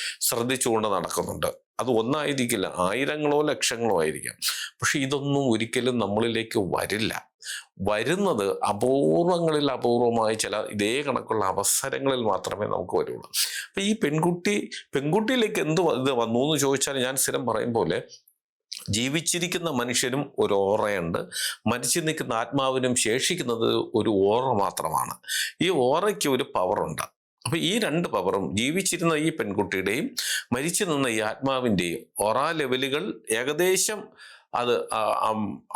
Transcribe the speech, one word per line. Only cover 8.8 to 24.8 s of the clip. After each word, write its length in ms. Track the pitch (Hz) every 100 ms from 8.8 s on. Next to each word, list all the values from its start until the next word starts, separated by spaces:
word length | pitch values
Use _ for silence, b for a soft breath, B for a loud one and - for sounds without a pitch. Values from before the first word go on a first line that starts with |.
| 127 139 151 165 170 175 165 151 143
അപൂർവമായ 600 | 123 120 120 120 117 110
ചില 220 | 110 101 104
ഇതേ 460 | - 104 104 131
കണക്കുള്ള 420 | 143 120 107 110
അവസരങ്ങളിൽ 800 | 95 95 101 - 135 131 135 131
മാത്രമേ 420 | 107 92 - 98 107
നമുക്ക് 300 | 90 90 87
വരുള്ളൂ. 340 | 73 62 - B B B B
അപ്പൊ 140 | -
ഈ 160 | 196 214
പെൺകുട്ടി, 680 | 143 156 170 175 208 208 - B B
പെൺകുട്ടിയിലേക്ക് 640 | 139 147 196 214 262 214 175
എന്ത് 200 | 156 160
വ-, 140 | 165
ഇത് 180 | 120 131
വന്നു 260 | 123 117 120
എന്ന് 200 | 143 151
ചോദിച്ചാൽ, 400 | 139 135 143 135
ഞാൻ 180 | 127 135
സ്ഥിരം 300 | - 135 120
പറയും 280 | 107 120
പോലെ, 280 | 117 80 101 - B _ _ _ _ - - -
ജീവിച്ചിരിക്കുന്ന 800 | 104 131 165 160 175 175 180 165
മനുഷ്യനും 600 | 127 123 120 127 135 143 -
ഒരു 160 | 104
ഓറയുണ്ട്, 640 | 101 98 107 104 101 82 - - B B B 107
മരിച്ചു 340 | 123 135 170
നിൽക്കുന്ന 340 | 160 156 127
ആത്മാവിനും 600 | 113 120 139 135 131 127 117
ശേഷിക്കുന്നത് 800 | 110 123 - 175 123 113 113 113 113
ഒരു 160 | 113 110
ഓറ 420 | 98 98 117 131
മാത്രമാണ്. 640 | 107 95 -